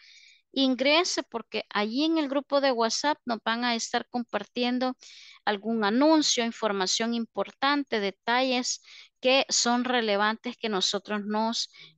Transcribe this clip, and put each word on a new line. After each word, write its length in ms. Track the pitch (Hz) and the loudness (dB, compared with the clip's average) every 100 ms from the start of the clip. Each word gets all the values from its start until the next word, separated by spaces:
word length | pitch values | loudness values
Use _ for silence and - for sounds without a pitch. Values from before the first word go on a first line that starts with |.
| - - - _ _ | -14 -20 -20 _ _
ingrese 760 | 262 262 247 262 311 349 - | 0 0 2 2 2 2 -4
porque 420 | - 233 - 220 - | -6 -10 -8 -10 -4
allí 360 | 202 208 240 | -2 0 0
en 120 | 311 320 | 0 0
el 100 | 277 | 0
grupo 360 | 269 269 277 | -2 -2 0
de 100 | 269 | 2
WhatsApp 460 | 233 226 - 294 302 - | 0 0 0 -2 -2 -4
nos 140 | 226 | -4
van 220 | - 226 247 | -2 -2 -2
a 80 | |
estar 340 | 233 - 240 - | -2 -2 -4 -4
compartiendo 880 | 247 240 208 202 - 247 247 254 262 - - - - | -6 -6 -6 -6 -2 -2 0 -2 -4 -12 -20 -20 -6
algún 400 | - 208 208 226 | -2 -2 -2 0
anuncio, 580 | 208 226 294 320 285 - | 2 4 6 6 4 0
información 720 | 233 - 220 196 185 - 233 | -2 -2 -2 0 0 0 -2
importante, 880 | 233 226 - 196 - 269 285 277 226 | -2 -4 -6 -6 -2 0 0 0 -2
detalles 800 | 202 - - 247 262 247 247 - - - - _ | -2 -4 -2 0 2 0 -2 -6 -12 -20 -20 _
que 240 | 254 269 - | 2 2 2
son 340 | - 240 240 | 0 2 0
relevantes 720 | 247 254 226 202 208 220 240 233 | 0 0 0 2 0 -2 -8 -8
que 140 | 226 | -4
nosotros 500 | 202 - 202 - 208 202 | -2 0 -2 -4 -6 -2
nos 420 | 214 226 233 - - - | -2 0 -2 -6 -12 -20